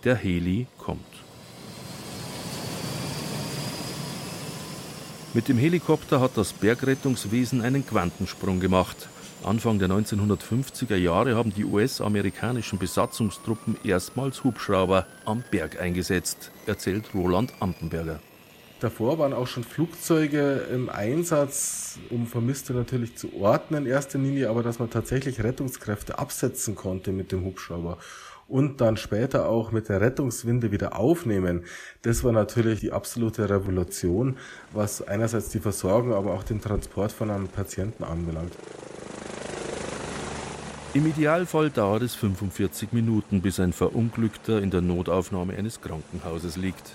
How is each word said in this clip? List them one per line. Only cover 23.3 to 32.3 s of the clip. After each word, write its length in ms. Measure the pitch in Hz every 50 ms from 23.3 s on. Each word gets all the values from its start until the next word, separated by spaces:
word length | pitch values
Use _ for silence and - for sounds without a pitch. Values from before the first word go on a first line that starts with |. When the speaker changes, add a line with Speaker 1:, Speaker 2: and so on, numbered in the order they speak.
| - -
Speaker 2:
orten 360 | 98 101 123 156 156 - 156
in 100 | 147 143
erster 340 | 117 127 139 139 - - 139
Linie, 300 | 135 135 139 139 131 110
aber 140 | 113 117 117
dass 160 | 120 117 -
man 100 | 120 110
tatsächlich 540 | - 117 110 - 123 131 135 139 123 - 104
Rettungskräfte 760 | 110 127 - 143 127 - - - - 104 101 - - - -
absetzen 560 | - 135 - - - 123 - - - 113 101
konnte 360 | - - 98 92 95 92 -
mit 200 | 95 95 92 -
dem 120 | - 95 90
Hubschrauber 520 | 92 90 - - - 85 87 85 85 87 - - - - - - - - - - _
und 320 | - 131 143 147 139 -
dann 160 | 127 113 113
später 540 | 107 - - - 104 120 135 - 135 87 -
auch 220 | 110 117 110 104
mit 180 | 107 110 107 -
der 100 | 104 92
Rettungswinde 720 | 101 120 - - 147 127 113 - - 113 120 123 117 110
wieder 260 | 98 95 98 - - -
aufnehmen, 680 | 101 135 170 - - 120 104 95 92 90 87 87 85 - - - - - - _
das 220 | - 117 117 - -
war 80 | 127